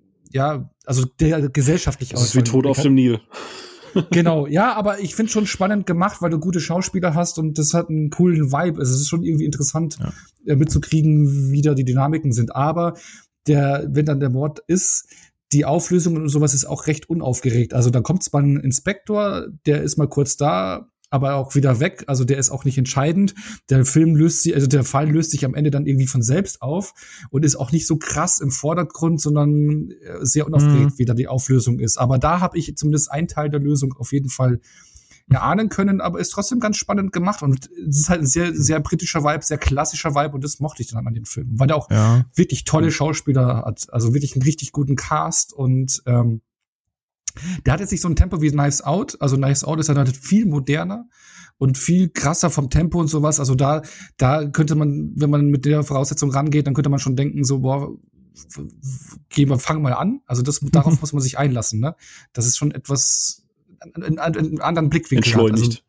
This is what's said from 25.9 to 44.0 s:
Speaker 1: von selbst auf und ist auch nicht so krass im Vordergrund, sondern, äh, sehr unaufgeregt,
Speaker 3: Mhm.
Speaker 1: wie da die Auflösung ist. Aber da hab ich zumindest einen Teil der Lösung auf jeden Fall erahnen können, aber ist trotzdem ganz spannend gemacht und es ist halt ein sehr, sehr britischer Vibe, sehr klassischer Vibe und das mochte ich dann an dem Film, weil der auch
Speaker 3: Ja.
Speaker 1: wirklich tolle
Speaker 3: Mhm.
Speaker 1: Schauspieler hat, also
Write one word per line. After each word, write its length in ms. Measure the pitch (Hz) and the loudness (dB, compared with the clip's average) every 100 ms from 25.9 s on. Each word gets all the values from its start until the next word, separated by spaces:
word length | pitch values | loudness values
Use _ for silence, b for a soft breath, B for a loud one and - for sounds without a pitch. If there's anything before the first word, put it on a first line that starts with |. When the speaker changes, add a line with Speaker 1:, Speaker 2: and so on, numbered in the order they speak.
| 135 131 | 0 2
Speaker 1:
von 140 | 131 | 0
selbst 400 | 117 160 196 - | 2 0 0 -8
auf 320 | 127 170 202 - B B 160 | -6 -6 -6 -14 B B -6
und 120 | 135 | 0
ist 140 | 156 - | 2 0
auch 160 | 131 | 0
nicht 120 | 160 - | -2 0
so 120 | 156 | -4
krass 420 | - 147 180 - | -2 -4 0 0
im 100 | 139 | -2
Vordergrund, 720 | - 147 175 160 - 165 160 | -2 -2 -2 -4 -2 -2 0
sondern, 720 | 151 147 147 147 147 151 147 | 0 2 2 2 2 0 -6
äh, 300 | - - - | -14 -16 -8
sehr 220 | 139 151 147 | -2 -2 0
unaufgeregt, 440 | 151 147 143 143 | 2 4 4 2
Speaker 3:
Mhm. 80 | 135 | 2
Speaker 1:
wie 60 | 123 | 0
da 80 | |
die 140 | 117 131 | 0 -2
Auflösung 520 | 127 - 131 120 127 | -4 2 2 2 0
ist. 180 | 117 - | -2 0
Aber 200 | 127 131 | 2 2
da 220 | 147 175 | 2 0
hab 160 | 180 175 | 0 -2
ich 220 | 147 147 | -6 -4
zumindest 340 | 151 151 - | 0 0 -2
einen 160 | 143 170 | -4 -4
Teil 220 | - 151 | -4 -2
der 100 | 147 | -2
Lösung 340 | 143 147 135 131 | 0 0 -2 -4
auf 160 | 123 | -4
jeden 160 | 139 135 | -4 -4
Fall 320 | - 127 120 b b b b b b _ | 0 0 0 b b b b b b _
erahnen 380 | 131 123 185 220 | 2 4 0 0
können, 300 | - 202 196 | 0 0 0
aber 180 | 175 170 | -2 -4
ist 100 | 175 | -6
trotzdem 300 | - 202 247 | -6 -2 -2
ganz 160 | 214 208 | -2 -2
spannend 340 | - 202 190 | -2 -2 -2
gemacht 280 | - 180 208 | -2 -2 0
und 280 | 139 131 - - 160 | 0 0 -2 -10 0
es 120 | 143 | 0
ist 100 | 165 | 2
halt 120 | 175 | 2
ein 40 | 135 | 2
sehr, 300 | 165 175 160 | 0 0 0
sehr 240 | 147 156 | 0 0
britischer 440 | 147 160 170 165 | -2 -4 -2 -2
Vibe, 200 | 147 156 - | 0 -2 -4
sehr 120 | 151 | -2
klassischer 580 | - 135 143 151 165 143 | 0 0 -2 -4 -2 -2
Vibe 180 | 151 143 | -2 -4
und 80 | 143 | -8
das 140 | - | -6
mochte 200 | 147 - | -8 -6
ich 80 | 117 | -8
dann 160 | 113 123 | -6 -6
an 60 | |
dem 120 | 113 110 | -6 -8
Film, 260 | - 120 107 | -10 -6 0
weil 80 | 135 | 2
der 80 | 151 | 2
auch 120 | - | 2
Speaker 3:
Ja. 360 | 107 110 120 123 - | 2 4 4 2 0
Speaker 1:
wirklich 280 | 180 131 - | 0 0 -2
tolle 220 | 156 160 | 2 2
Speaker 3:
Mhm. 40 | |
Speaker 1:
Schauspieler 720 | - 151 156 - 135 123 120 113 | 0 -2 -2 0 2 2 0 -4
hat, 220 | 107 - | -8 -6
also 200 | 117 | -2